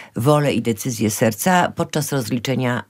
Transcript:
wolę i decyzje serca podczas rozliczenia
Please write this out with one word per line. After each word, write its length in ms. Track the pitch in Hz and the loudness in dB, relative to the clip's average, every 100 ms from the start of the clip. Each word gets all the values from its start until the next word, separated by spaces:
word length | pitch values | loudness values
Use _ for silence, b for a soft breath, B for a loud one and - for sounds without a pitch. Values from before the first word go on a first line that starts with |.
| B - | B -2
wolę 380 | 123 147 143 | 2 4 4
i 80 | 98 | 0
decyzje 500 | 117 110 135 110 107 | 0 -2 -4 -2 -2
serca 600 | - 113 107 185 180 175 | 2 0 2 2 2 2
podczas 400 | - 165 160 143 | -2 -4 -4 -2
rozliczenia 720 | - 107 123 113 127 127 120 - | -4 -2 -4 -2 -2 -2 -2 -6